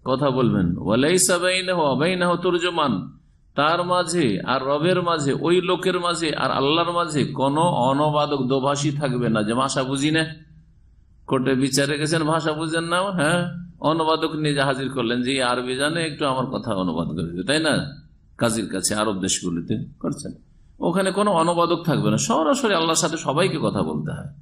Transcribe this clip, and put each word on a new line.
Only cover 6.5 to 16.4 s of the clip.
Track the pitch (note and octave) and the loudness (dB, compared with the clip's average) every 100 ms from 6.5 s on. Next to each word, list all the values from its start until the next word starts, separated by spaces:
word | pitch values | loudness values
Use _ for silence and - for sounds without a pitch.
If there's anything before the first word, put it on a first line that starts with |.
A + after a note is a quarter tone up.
আল্লাহর | - C3+ E3 E3+ | 0 2 2 2
মাঝে | E3+ E3+ D3+ | 0 0 0
কোনো | A2+ C#3+ C3+ D3 | -2 0 0 2
অনবাদক | E3+ - A#2+ C#3 D3+ D3+ D3 C#3+ B2+ | 2 2 2 2 2 2 0 0 0
দোভাষী | C3+ C3 C#3+ C#3+ | 2 2 0 -2
থাকবে | C#3+ D3 B2 A#2+ | -2 -2 0 0
না, | A2 | 0
যে | G#2 | 0
ভাষা | A#2 C3+ C#3+ | 0 0 0
বুঝি | C3 C3+ D3 | -2 0 0
না, | D#3+ D#3 - - - - - - - - - - | 0 -2 -8 -20 -20 -20 -20 -20 -20 -20 -20 -4
কোর্টে | C3+ C3 C3 | -2 2 2
বিচারে | C3+ C3+ C#3 D3 | 2 2 0 0
গেছেন, | D3+ E3 | 0 0
ভাষা | D3+ D#3+ D#3 | 2 0 0
বুঝেন | D3+ D#3+ E3 | -2 -2 -2
না, | E3 F3 G3 | 0 0 0
হ্যাঁ, | F#3 C#3+ F3 F3 - - - | 0 2 2 -2 -6 -12 -4
অনুবাদক | C#3 D#3+ D#3 D#3+ D#3+ D#3 | -2 0 2 2 0 -2
নিয়ে | D3+ | 0
যে | C#3+ | 2
হাজির | C3+ C3 C3+ | 0 0 -4
করলেন, | C3+ A2+ B2 | -2 -2 0
যে | B2 C3+ | 0 0
আরবি | B2 B2 B2+ C3 | 0 0 -2 -2
জানে, | D3 E3 E3 | -2 -2 -4
একটু | C#3+ D3 | -2 -2
আমার | C3 | 0